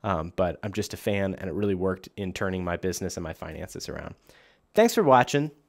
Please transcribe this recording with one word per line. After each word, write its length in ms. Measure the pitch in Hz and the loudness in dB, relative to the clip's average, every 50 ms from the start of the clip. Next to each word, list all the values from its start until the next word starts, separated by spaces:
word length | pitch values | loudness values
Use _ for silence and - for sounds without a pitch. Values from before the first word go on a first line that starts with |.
| - | 0
Um, 300 | 104 95 82 80 87 - | 0 -2 -2 -2 -4 0
but 220 | - 95 87 82 - | 0 0 0 0 -4
I'm 100 | - 107 | -8 -6
just 200 | 95 104 101 - | -4 -4 -4 -4
a 60 | - - | -8 -6
fan, 360 | - 110 101 101 98 95 92 | -2 -2 0 0 0 -2 -4
and 120 | - 95 95 | -6 -6 -6
it 60 | 76 | -4
really 200 | 90 104 101 98 | -2 0 0 0
worked 360 | 90 92 95 92 90 - - _ - | 0 0 -2 -2 -4 -8 -16 _ -8
in 160 | 101 92 90 | -8 -6 -4
turning 280 | - 107 95 92 92 | -4 -4 -2 -2 -2
my 140 | 90 87 87 | -2 -2 -4
business 400 | 87 - 92 87 - 98 90 - | -2 -2 -4 -4 -2 -6 -6 -6
and 80 | 90 87 | -6 -8
my 80 | 80 | -8
finances 560 | 82 - 82 80 80 80 80 80 - - - - | -10 -10 -12 -12 -10 -12 -12 -12 -12 -12 -12 -10
around. 260 | 73 - - - - _ _ - - - _ _ _ _ _ _ _ | -10 -10 -12 -12 -16 _ _ -20 -20 -20 _ _ _ _ _ _ _
Thanks 180 | - 220 233 | 4 4 6
for 100 | - 240 | 6 4
watching. 500 | 202 143 131 123 127 - - 143 147 156 - _ _ | 6 8 8 8 8 6 2 0 0 0 -6 _ _